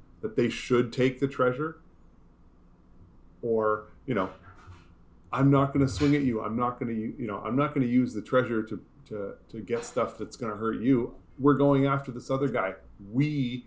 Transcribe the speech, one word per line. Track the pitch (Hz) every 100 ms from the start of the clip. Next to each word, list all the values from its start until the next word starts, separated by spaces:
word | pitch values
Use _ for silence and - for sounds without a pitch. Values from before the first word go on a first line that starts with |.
| - -
that | 110 -
they | 120
should | - - 120 113
take | - 131 131
the | 139
treasure. | - 127 123 160 - - - - - - - - _ - _ _ - - - - -
Or, | 120 113 107 107 - - -
you |
know, | 107 92 - - - - - - - - - -
"I'm | 123 139
not | 139 139
gonna | 143 135
swing | - 147
at | 147
you. | 135 110
I'm | 104 117
not | 123 120
gonna, | 117
you | 113 110 - 113
know, | 98
I'm | 110 127
not | 147
gonna | 147 120
use | 127 117
the | 104
treasure | - 127 113 110
to, | 110 98 - - -
to, | 104 98 - -
to | 113
get | - -
stuff | - 123 110 -
that's | 107 -
gonna | 117 104
hurt | 110 110
you. | 120 127 123 - - -
We're | 139
going | 131 143 139 139
after | 139 139
this | 120 -
other | 135 139
guy. | 117 95 - - - 101
We | 120 151 147 123 123